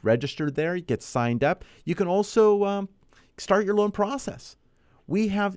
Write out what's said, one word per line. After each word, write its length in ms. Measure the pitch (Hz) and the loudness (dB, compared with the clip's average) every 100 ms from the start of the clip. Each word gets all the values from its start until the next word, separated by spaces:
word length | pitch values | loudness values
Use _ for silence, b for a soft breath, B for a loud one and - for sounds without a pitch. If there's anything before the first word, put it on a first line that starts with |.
register 460 | 107 120 139 - 147 | 0 0 0 -4 -4
there, 300 | 139 160 180 | -2 -2 -4
get 240 | 175 113 | -4 -6
signed 400 | - 127 120 120 | -4 -2 0 0
up. 220 | 139 185 b b | 0 -2 b b
You 120 | - 170 | -6 -2
can 120 | 180 | 0
also, 560 | 190 202 226 214 202 | 0 0 4 4 4
um, 260 | 202 202 196 _ _ b b - | 0 -4 -8 _ _ b b -14
start 280 | - 202 196 | 0 2 2
your 100 | 208 | 2
loan 160 | 208 | 2
process. 680 | 208 208 277 - - - - _ _ _ _ - | 0 -2 -2 -8 -12 -18 -20 _ _ _ _ -4
We 220 | 196 220 | 0 0
have 260 | 196 202 | 0 -2